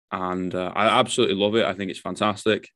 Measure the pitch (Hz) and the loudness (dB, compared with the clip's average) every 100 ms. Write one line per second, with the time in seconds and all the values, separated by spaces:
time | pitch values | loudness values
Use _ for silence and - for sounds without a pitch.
0 | _ 95 92 90 92 90 90 - 107 110 | _ -6 -4 -4 -4 -4 -4 0 2 4
1 | 135 - 117 95 101 110 95 92 95 - | 2 2 2 2 2 2 0 -2 -6 -8
2 | 95 90 104 101 - 101 - | -8 -2 -2 0 0 0 -2